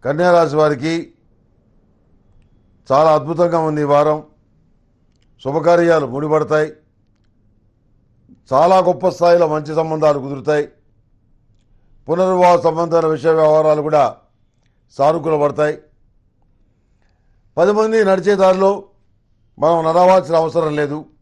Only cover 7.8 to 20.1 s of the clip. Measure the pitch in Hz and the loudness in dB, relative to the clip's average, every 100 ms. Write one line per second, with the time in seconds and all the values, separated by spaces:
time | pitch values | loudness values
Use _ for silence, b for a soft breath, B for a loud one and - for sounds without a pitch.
7.8 | _ _ _ _ _ - _ 131 170 190 | _ _ _ _ _ -20 _ 0 4 2
8.8 | 180 180 185 - 175 175 165 151 147 156 | 2 -2 -4 0 2 2 2 -2 -4 -4
9.8 | 160 156 156 143 135 139 127 151 147 _ | -4 0 0 0 -6 -10 -4 -2 -4 _
10.8 | _ _ _ _ _ _ _ _ _ _ | _ _ _ _ _ _ _ _ _ _
11.8 | _ _ - 170 185 185 180 175 170 160 | _ _ -6 -2 0 2 4 4 2 -2
12.8 | 170 170 160 156 156 160 156 156 156 151 | -2 0 0 -2 0 2 2 2 2 0
13.8 | 147 151 123 - _ _ _ _ _ _ | 0 0 0 -2 _ _ _ _ _ _
14.8 | _ - 143 165 156 156 147 143 151 156 | _ -2 0 0 -2 -2 -2 -2 -4 -4
15.8 | _ _ _ _ _ _ _ _ _ _ | _ _ _ _ _ _ _ _ _ _
16.8 | _ _ _ _ _ _ _ - 180 208 | _ _ _ _ _ _ _ -2 0 0
17.8 | 220 226 202 190 180 196 190 185 196 196 | 0 0 0 0 0 0 2 2 0 -2
18.8 | - _ _ _ _ _ _ _ 151 170 | -10 _ _ _ _ _ _ _ -2 0
19.8 | 160 165 180 | 0 2 4